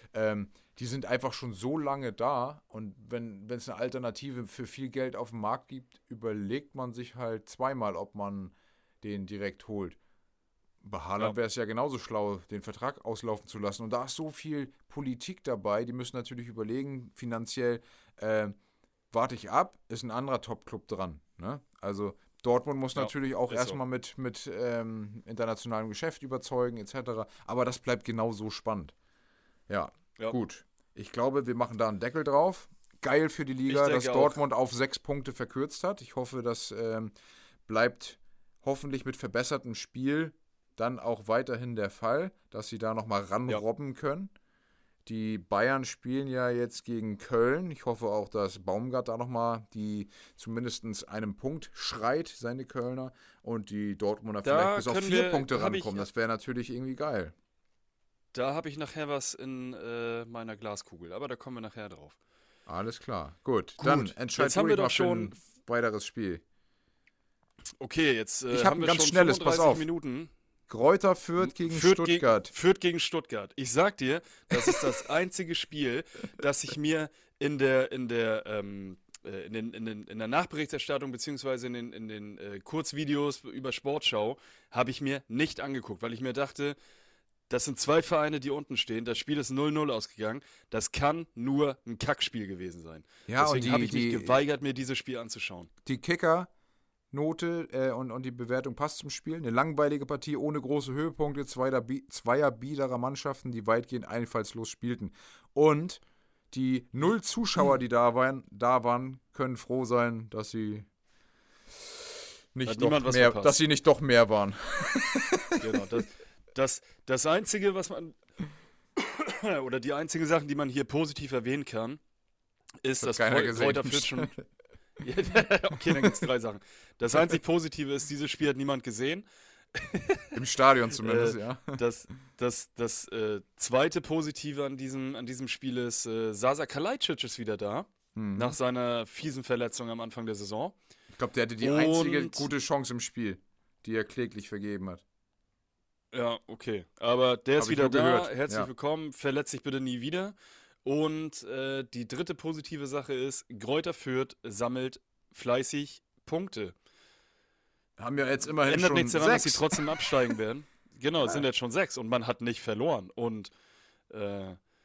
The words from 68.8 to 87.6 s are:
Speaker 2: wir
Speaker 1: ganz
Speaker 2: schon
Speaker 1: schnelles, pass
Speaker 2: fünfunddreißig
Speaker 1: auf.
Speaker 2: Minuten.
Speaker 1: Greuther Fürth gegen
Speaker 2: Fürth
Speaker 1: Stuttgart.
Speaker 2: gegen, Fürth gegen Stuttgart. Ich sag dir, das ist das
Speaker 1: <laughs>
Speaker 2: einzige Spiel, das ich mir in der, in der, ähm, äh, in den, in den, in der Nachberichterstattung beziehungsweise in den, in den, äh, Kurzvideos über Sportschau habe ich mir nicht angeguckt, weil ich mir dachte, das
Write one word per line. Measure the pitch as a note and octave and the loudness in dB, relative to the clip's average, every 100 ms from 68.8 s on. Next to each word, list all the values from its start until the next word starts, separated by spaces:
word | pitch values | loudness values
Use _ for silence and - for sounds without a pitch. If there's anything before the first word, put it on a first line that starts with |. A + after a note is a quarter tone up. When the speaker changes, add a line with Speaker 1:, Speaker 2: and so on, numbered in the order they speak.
Speaker 2:
wir | E3 | 4
Speaker 1:
ganz | E3 | 4
Speaker 2:
schon | D3+ | 6
Speaker 1:
schnelles, | F3+ E3+ B2+ | 8 8 6
pass | D#3+ E3 | 4 6
Speaker 2:
fünfunddreißig | D#3 | 6
Speaker 1:
auf. | C#3+ | 6
Speaker 2:
Minuten. | D#3 E3+ D3 B2+ E3 _ _ _ - | 2 -2 -4 -6 -10 _ _ _ -10
Speaker 1:
Greuther | A2+ C#3 F#3+ G3 F3 | 4 6 6 4 2
Fürth | - E3+ F#3 | 0 0 0
gegen | - E3+ | 0 -2
Speaker 2:
Fürth | E3 E3+ | 4 6
Speaker 1:
Stuttgart. | F3+ E3 E3+ C3 G#2 - | 6 6 4 6 6 2
Speaker 2:
gegen, | - | 4
Fürth | F3 F#3 | 4 6
gegen | F3+ E3+ | 4 2
Stuttgart. | - E3 - A2+ F#2+ - | 0 -2 -4 -6 -8 -6
Ich | B2 | 0
sag | B2+ G3 - | 4 4 4
dir, | C3 E3 - - - | 0 0 -4 -18 -2
das | - - | 2 2
ist | - | 2
das | C3+ - - | 0 -2 0
Speaker 1:
<laughs> | |
Speaker 2:
einzige | D#3 F3+ - E3 F3 | 0 0 -2 -4 -4
Spiel, | - D3 C3 B2+ - - G#3 - | -4 -2 -2 -2 -6 -12 -14 -2
das | C#3+ C#3 | 0 0
ich | D3 D#3 | -2 -2
mir | D3+ D#3 D3+ - _ - | 2 2 -2 -8 _ -2
in | C#3+ C#3+ | -2 4
der, | C3+ C3 C3 | 6 6 4
in | C3 A#2+ | 0 -2
der, | A#2 A2 A2 - | 0 2 0 -2
ähm, | G#2+ G2+ G2 F#2+ F#2 _ - | -4 -4 -8 -10 -14 _ -18
äh, | - G2 F#2 | -12 -10 -8
in | |
den, | A2 A2+ | -6 -6
in | A2 A2+ | -6 -8
den, | G#2+ - | -8 -10
in | A2 | -8
der | A2 | -2
Nachberichterstattung | C#3+ F3 D3+ D3 C#3+ - C#3 C#3 | 0 0 -4 -4 -4 -2 -4 -4
beziehungsweise | B2 D#3 C3+ C3+ B2+ B2 | -8 -8 -6 -4 -4 -4
in | |
den, | A#2+ A#2+ | -8 -10
in | A2 A2 | -10 -12
den, | G#2+ G#2 G2+ | -10 -12 -12
äh, | G2+ G2 | -12 -12
Kurzvideos | - D#3 - D3 D3 C#3+ C#3+ - | -6 -6 -4 -4 0 2 0 -2
über | B2+ C3 C3 | -8 -8 -6
Sportschau | - C#3 C#3+ - G#2+ G#2+ C#3 - - _ | -4 -2 0 0 2 0 -2 -10 -20 _
habe | A#2+ B2+ | 0 0
ich | B2+ | 0
mir | C#3 C#3 - | -2 -4 -2
nicht | A#2+ D#3 - | 0 0 -2
angeguckt, | C#3 C3 - F#2+ | -6 -6 -6 -6
weil | A#2 | -6
ich | A#2 | -4
mir | B2+ | -4
dachte, | B2+ C#3 - C#3+ C#3+ - - _ _ _ _ - | -2 -4 -2 -4 -4 -14 -20 _ _ _ _ -4
das | B2 | -2